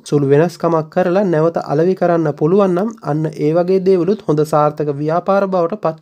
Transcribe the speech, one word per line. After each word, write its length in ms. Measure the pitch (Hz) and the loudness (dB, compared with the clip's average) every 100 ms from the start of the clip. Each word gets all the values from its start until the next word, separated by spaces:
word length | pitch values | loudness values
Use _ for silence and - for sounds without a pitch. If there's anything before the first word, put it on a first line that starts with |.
| - | -2
සුළු 200 | 147 139 | 0 4
වෙනස්කමක් 560 | 143 170 - 170 160 156 180 | 4 2 -2 -2 -2 -2 -2
කරලා 300 | 180 185 202 | 0 0 0
නැවත 240 | 156 165 170 - | 2 0 -2 -2
අලෙවි 220 | 147 175 185 | 0 0 0
කරන්න 320 | 175 170 156 143 | 0 0 -2 0
පුළුවන් 360 | 151 196 196 175 | 2 2 2 0
නම් 120 | 226 226 151 | -4 -6 -6
අන්න 120 | 151 156 - 151 | -4 -4 -2 0
ඒ 40 | 165 | 0
වගේ 240 | 175 190 180 | 0 0 2
දේවලුත් 360 | 185 165 214 - | 2 0 -2 0
හොඳ 160 | 151 151 | 0 2
සාර්ථක 380 | 151 151 151 147 143 | 2 2 0 -6 -4
ව්‍යාපාර 460 | 151 170 175 196 196 | -2 -2 0 0 0
බවට 280 | 185 170 214 | -2 -2 -4
පත් 140 | 160 160 | -6 -4